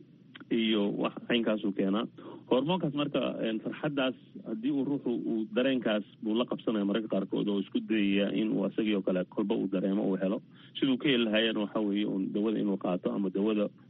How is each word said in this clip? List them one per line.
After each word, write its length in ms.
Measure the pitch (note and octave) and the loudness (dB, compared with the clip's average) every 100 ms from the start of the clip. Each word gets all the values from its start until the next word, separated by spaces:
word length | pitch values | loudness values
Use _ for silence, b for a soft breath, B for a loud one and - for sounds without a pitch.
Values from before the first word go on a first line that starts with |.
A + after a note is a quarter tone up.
| - - - - - | -14 -20 -20 -14 -2
iyo 400 | A#2 A2+ G#2+ G#2 - | 0 2 2 2 0
wax 180 | A#2 - - | -2 -4 0
caynkaasuu 440 | A#2+ A2+ G#2+ G#2 | 2 2 0 -2
keenaa. 340 | - F#2+ G#2 B2 - B B B | 0 2 2 -2 -8 B B B
Hormoonkaas 460 | B2+ C#3+ F#3 D#3+ | 2 2 0 0
marka, 260 | C#3+ C#3+ C3+ B2 - | -2 -2 -2 -2 -2
een, 160 | A2+ A2 | -2 -2
farxaddaas 540 | - - D3 C#3 C3 - - - - | -6 -4 -4 0 -2 -2 -12 -14 -8
haddii 240 | A2 B2+ | -4 -2
uu 120 | C#3 | 0
ruuxu 260 | C3 C#3 B2+ | 0 -2 -2
uu 360 | A2+ A#2 A2+ A2 | -2 -2 -2 0
dareenkaas 500 | G#2+ C3 B2+ A2+ G#2+ - - | 0 2 2 0 0 -2 -6
buu 120 | G#2+ | -2
la 100 | A2 B2 | 0 0
qabsanaya 360 | - - G#2+ | -2 -2 0
mararka 240 | G2+ G2+ G#2+ | 2 0 0
qaarkood 400 | G2 G2 - G2+ | -2 -2 -2 0
oo 100 | G2+ | 0
isku 200 | F#2+ B2 | 0 -2
dayaya 500 | A2 A2 G2+ G2 G2 | 0 2 4 2 2
in 200 | G#2+ A2 | 0 0
uu 120 | G#2 | 0
asagii 300 | G2 - G#2+ G2+ | 0 0 0 0
oo 60 | |
kale 220 | F#2+ F#2 F2+ | 0 0 -2
kolba 260 | - G2+ | -2 -2
uu 140 | A2+ G2 | 0 0
dareemo 340 | F#2+ G2 G2+ G2 | 0 0 0 0
uu 80 | F#2+ | 0
helo. 240 | F#2+ B2 - B B - | 0 -2 -6 B B -2
Siduu 160 | C#3+ B2+ | 0 2
ka 120 | D3+ | 2
heli 160 | A#2+ | 2
lahaayeen 320 | A2+ G#2+ A2+ G#2+ | 4 2 2 0
waxa 200 | G2+ A2+ | -2 0
weeye 260 | G#2 G2+ G#2 | 0 0 0
uun 260 | G2 F#2+ | -2 -2
dawada 260 | G#2 A2 G#2+ | 0 0 0
inuu 180 | G#2 F#2+ | 0 0
qaato 340 | F#2+ F2+ A#2+ | -2 -2 -2
ama 180 | A2+ F#2+ | -2 -2
dawada 380 | F#2+ A2 G#2 G2+ - | 0 2 2 0 -4